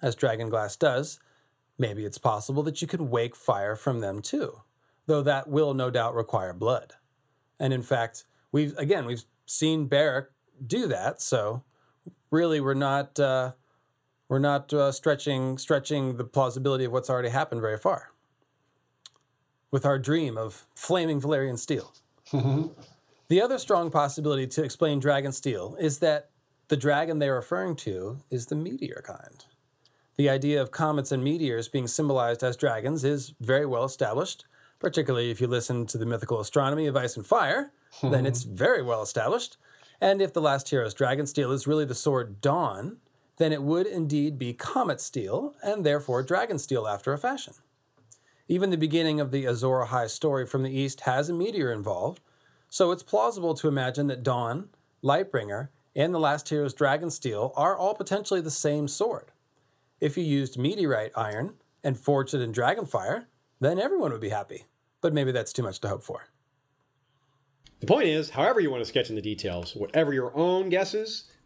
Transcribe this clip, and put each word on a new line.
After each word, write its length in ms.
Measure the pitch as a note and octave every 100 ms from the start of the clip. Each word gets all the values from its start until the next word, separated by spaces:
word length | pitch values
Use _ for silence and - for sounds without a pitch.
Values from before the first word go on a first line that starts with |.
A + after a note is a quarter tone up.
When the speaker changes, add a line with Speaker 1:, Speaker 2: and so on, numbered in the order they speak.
Speaker 1:
as 140 | C3+
dragon 340 | A2+ C3+ A2+ A2+
glass 280 | A2 G#2 -
does, 420 | D#3 B2+ D3+ - _ _ _ _ _ -
maybe 280 | A#2+ G#2
it's 140 | G#2 -
possible 440 | B2 G#2+ - C#3
that 180 | D3+ C#3+
you 80 | D#3+
can 220 | F3 D3
wake 240 | A#2+ A#2
fire 420 | - - G#2 G2+ -
from 240 | - A#2+
them 220 | G#2 G2
too, 400 | - D4 - - - _ _ _ -
though 160 | D3+
that 260 | C#3 C3+ C#3
will 260 | C#3+ D3+
no 160 | C3 B2+
doubt 240 | A#2+ A#2
require 380 | A#2 A2 A2+ F#2
blood. 420 | F2 G#2+ B2 - - _ _ _ _ _ -
And 140 | C3+
in 100 | C3
fact, 420 | A#2+ B2+ A2+ - - _ _
we've, 260 | C#3+ D3+ C#3+
again, 260 | C#3+ F#3+
we've 200 | A#2+ A#2+ - _ -
seen 400 | - D#3 D#3+ C#3+
Beric 420 | C#3 D3+ C3 C#3 _ _ _
do 220 | B2+ G#3 A3
that, 340 | G2+ G#2 -
so 440 | - B2+ G#2 A#2+ - _ _ _ - - _
really 300 | D#3 E3+ D#3
we're 140 | C3+
not, 440 | C3+ C#3 C#3 C#3 -
uh, 340 | C#3 C3 B2+ - _ _ _ _ _ _ _
we're 60 | C3+
not, 340 | C#3+ C#3+ C#3
uh, 200 | D3 C#3
stretching, 680 | C3+ D#3 C#3+ - C3+ C3 C3
stretching 580 | - D3 C3+ D3 C3+ A#2+
the 80 |
plausibility 600 | A#2 - C3 B2 C3+ C3 B2+
of 60 |
what's 180 | B2 B2
already 180 | B2+ B2
happened 320 | B2 D3+ A#2
very 160 | A2 G#2+
far 360 | - - - _ _ _ _ _ _ _ _ _ - - _ _ _ _ _
with 140 | C#3
our 140 | - C#3
dream 400 | C3 D#3+ D3 A2
of 260 | A2 - -
flaming 460 | - - F3+ E3 D3
Valyrian 380 | C3+ D3+ C3+ A#2+
steel. 340 | - C3+ - - _ _ -
Speaker 2:
Mm-hmm. 380 | C#3 C3 C3+ E3 - - _ _ _ _
Speaker 1:
The 140 | F3+
other 160 | A#3+ C4
strong 320 | - F#3+ E3+
possibility 560 | D#3 C#3+ C#3 D3+ C#3 B2+
to 180 | -
explain 360 | C#3+ - E3 C#3+
dragon 320 | C#3 C#3+ C#3
steel 440 | C3 C#3+ G#2+ F#2 -
is 200 | D#3+ C#3
that 320 | E3 D3+ - _ _ _ _
the 100 | D3
dragon 400 | C#3 C#3+ E3 D#3
they're 160 | C#3+
referring 420 | B2+ A#2+ F3+ F#3 D#3
to 360 | - F#2 F#2+ C3 -
is 160 | B2+ A#2+
the 80 |
meteor 480 | D3+ E3+ C4 - - -
kind. 380 | - - - - _ _ _ _ _ _ -
The 140 | C#3+
idea 320 | C3+ C#3+ D3
of 80 | C3
comets 420 | - D#3 D3+ C3+
and 100 | C3+
meteors 460 | C3 E3 D3+ A#2 A#2
being 180 | C#3 A#2+
symbolized 560 | - D3+ C3+ A#2+ A#2+
as 140 | B2+ A#2+
dragons 480 | C#3+ A2+ A#2 D#3
is 300 | C3+ C#3+ B2 -
very 280 | A2+ C3+ D3
well 180 | A#2+
established, 640 | C3 - A#2 A#2 F#3+ - - _ _ _
particularly 520 | F3+ E3+ C3+ B2+ A#2+
if 120 | A2+
you 40 | B2
listen 380 | B2 A2+ B2 A#2
to 100 | A#2+
the 80 | A2+
mythical 340 | A#2 - A#2
astronomy 460 | G#2 D3 C3+ D3 D#3
of 100 | C3+
Ice 220 | B2 A#2+
and 80 | G2
Fire, 440 | A3+ D3 G#3 C#4+ - _ -
then 220 | C3+ B2
it's 180 | C3+ B2
Speaker 2:
<laughs> 20 |
Speaker 1:
very 360 | B2 F#2+ D3 A3
well 220 | B2 A2+
established. 560 | G#2 - A2 A3+ - - _ - - _
And 220 | G3 G3
if 100 | G3
the 80 | -
last 300 | D#3 C#3 -
hero's 240 | C#3 A2+
dragon 320 | - C3 C#3 C#3+
steel 260 | - B2+
is 140 | C3+ C3+
really 180 | D3+
the 100 | C#3+
sword 460 | B2 - C3 A#2 G2+
Dawn, 560 | C#3 D#3+ D3+ F#2+ C3 A#3 _ _ _ -
then 100 | D#3+
it 100 | D3+
would 240 | C#3 E3 F#3+
indeed 520 | F#3 D#3 D3 D3 C#3
be 140 | A#2+
comet 480 | A#2+ - - A3 C3+
steel, 540 | - - F#2+ C3 C#4+ -
and 220 | G3+ G#3+
therefore 380 | D#3 D3 C#3 B2
dragon 360 | B2+ F#3 A#3 E3
steel 280 | - B2+ G#2+
after 260 | G2+ -
a 60 | C#3+
fashion. 360 | B3 C4+ - - _ _ _ _ _ - _ _ -
Even 220 | F3 G3
the 60 | E3+
beginning 440 | D#3 D#3+ D#3+ D3+
of 100 | C#3
the 160 | C#3 B2+
Azor 380 | A#2+ B2+ C3
Ahai 240 | A#2 B2 A2+
story 380 | - D#3 C#3 B2
from 160 | C#3
the 80 | C3
East 320 | C3+ C#3 -
has 260 | - B2+ D3+
a 40 |
meteor 400 | E3+ G3 G#3 C3
involved, 480 | A2 G#2 F#2 A2 F3+ _ _ _ _ _
so 220 | - F3+
it's 120 | F3+
plausible 520 | - G3+ A3+ G#3+ E3+
to 140 | D#3 D#3
imagine 380 | C#3 C3 B2+ C#3+
that 140 | B2+
Dawn, 460 | B2+ B2 A#2+ C3 G3+ _ _ _
Lightbringer, 680 | C3+ D3 F#3+ B2+ G#2 G2+ C#3 - _
and 200 | - D#3
the 60 | F3
last 280 | D3+ D3 -
hero's 260 | D3+ C#3+
dragon 360 | - C#3+ D3 E3+
steel 420 | - C3 G#2 A#2+ -
are 200 | D#3 G3
all 180 | F#3
potentially 460 | G#3+ F#3+ G3 G#3 F#3+
the 100 | D#3+
same 380 | C#3+ D3+ D3 D3
sword. 440 | - A3 A3+ - _ _ _ _ _ _ _
If 160 | D3+ C#3+
you 80 |
used 340 | E3 C#3+ C3+ B2+
meteorite 540 | C3 G#3 E3 A#2 A2 -
iron 380 | G#2+ G#2+ E3 - _ _
and 160 | D3 B2
forged 360 | - C#3 C3+
it 80 | C#3+
in 100 | A#2+
Dragonfire, 760 | A2+ B2 A3 F3+ - F#2+ G3 A#3 _ _ _
then 180 | C3 F3+
everyone 340 | B3+ F#4+ F#3
would 80 | A2+
be 100 | A2+
happy. 340 | G#2+ G2+ - - _ _ _
But 120 | F3
maybe 200 | D3+ C3+
that's 200 | B2 A2
too 100 | -
much 180 | A2+ F#2
to 80 | G#2
hope 140 | G2
for. 260 | - - - _ _ _ _ _ _ _ _ _ _ _ _ _ - _
Speaker 3:
The 80 | -
point 180 | A#3 G3+
is, 240 | D#3 D3+
however 300 | B2 E3+ A#4+
you 100 | D#3+
want 120 | B2+
to 60 | A2+
sketch 220 | C3 A#2
in 60 | A2
the 60 |
details, 520 | G#2+ G#2 G2+ F2 F2
whatever 380 | - G2+ - D#3
your 200 | C3+ B2 C3+
own 320 | E3+ F#3 F#3+
guesses, 560 | F3 F#3+ G#3+ A3 G#3+ - _